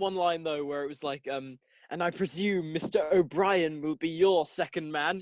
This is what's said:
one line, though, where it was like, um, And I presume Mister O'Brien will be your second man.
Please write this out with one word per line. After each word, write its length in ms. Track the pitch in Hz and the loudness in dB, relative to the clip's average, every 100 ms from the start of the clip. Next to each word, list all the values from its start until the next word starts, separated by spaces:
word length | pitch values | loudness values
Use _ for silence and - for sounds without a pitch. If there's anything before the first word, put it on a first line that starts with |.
one 140 | 196 | -2
line, 280 | 190 175 170 | 0 0 0
though, 220 | 160 147 | -2 -4
where 180 | 143 143 | -4 -4
it 60 | 143 | -6
was 140 | 147 | -6
like, 220 | 151 139 135 | -6 -6 -6
um, 280 | 135 135 127 _ _ _ | -6 -8 -14 _ _ _
And 120 | 165 | -2
I 60 | 175 | -2
presume 640 | 170 185 160 202 190 160 | 0 -4 0 0 0 0
Mister 280 | 160 - 214 156 | -4 0 0 4
O'Brien 680 | 185 156 151 196 190 160 151 | 4 4 2 2 4 2 -2
will 140 | 151 | -4
be 140 | 151 165 | -2 -4
your 360 | 165 190 185 | 4 4 6
second 460 | 151 - 170 175 156 | 2 -2 -4 -4 -4
man. 300 | 151 151 190 | -2 -2 -2